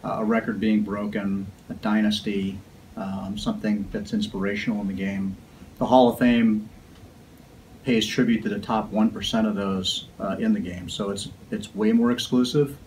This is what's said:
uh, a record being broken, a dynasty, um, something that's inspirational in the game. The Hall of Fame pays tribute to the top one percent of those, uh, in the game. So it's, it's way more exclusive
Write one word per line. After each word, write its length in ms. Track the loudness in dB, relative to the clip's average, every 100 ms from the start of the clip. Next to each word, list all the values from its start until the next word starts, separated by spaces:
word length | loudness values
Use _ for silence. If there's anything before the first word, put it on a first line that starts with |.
uh, 140 | -6 -4
a 40 |
record 360 | 0 0 0 -2
being 220 | 2 2
broken, 640 | 2 -4 -4 -4 -2 -4 -6 -14 -14
a 40 |
dynasty, 840 | -6 0 2 2 0 -2 -2 -4 -6 -16 -20 -18 -10
um, 420 | -8 -6 -6 -6
something 500 | -4 -4 -2 -2 -2
that's 220 | -6 -4
inspirational 680 | -4 -2 -2 -2 -2 -4 -2
in 60 | -4
the 60 |
game. 420 | -2 -4 -2 -4 -8 -16 -20 -20 -4
The 80 | 4
Hall 240 | 6 6
of 100 | 6
Fame 500 | 4 6 4 2 -2 -16 -20 -20 -20 -20 -20 -20 -20 -20 -20 -8
pays 220 | 0 0 2
tribute 380 | 0 2 2
to 60 | 0
the 100 | -6
top 320 | -2 -2 0
one 180 | 2 2
percent 380 | 0 -2 0 0
of 80 | 0
those, 520 | -2 -2 -2 -6 -10 -8
uh, 180 | -6 -2
in 140 | 0
the 60 | 0
game. 300 | -2 -8 -10
So 200 | -6 -4
it's, 200 | -4 -8 -14 -10
it's 220 | -8 -8 0
way 160 | 4
more 200 | 6 4
exclusive 680 | 2 2 2 4 2 0 -2